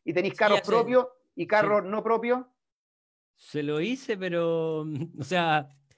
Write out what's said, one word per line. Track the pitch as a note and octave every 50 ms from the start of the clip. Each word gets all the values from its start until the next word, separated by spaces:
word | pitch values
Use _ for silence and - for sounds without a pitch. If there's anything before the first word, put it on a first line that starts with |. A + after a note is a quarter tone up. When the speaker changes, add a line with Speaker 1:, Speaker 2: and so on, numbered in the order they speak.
| _
Speaker 1:
y | - D#3
tenéis | F3+ F#3 F#3+ F#3
Speaker 2:
Sí, |
Speaker 1:
carros | - A3 G#3 G3+ F#3+
Speaker 2:
ya | -
sé. | G#3
Speaker 1:
propios | G#3+ A#3 A3+ A#3+ B3+ B3+ B3+ - - _ _ _ _
y | F3+
Speaker 2:
Sí. | E3+
Speaker 1:
carros | E3 G#3 G#3+ G3+ G3+ G#3+ G#3 E3+
no | F#3 G#3 G#3+
propios. | G#3+ A3 A3+ A3+ A#3 A#3+ B3 B3+ B3+ - _ _ _ _ _ _ _ _ _ _ _ _ _ _ _ _ _
Speaker 2:
Se | _ - - - D3 D3
lo | D3 D3+ D3+
hice, | E3+ A3 B3+ C4 - - A3
pero, | F#3+ F#3 F#3 E3+ E3+ E3+ E3 E3 E3 D#3+ D#3+ D#3+ D#3 D#3
<laughs> | D#3 D3+ B2+ E3 - - -
o | C#3
sea, | - F3+ F3 E3+ D#3+ D3+ D3+ C#3 - _ _ _ _ _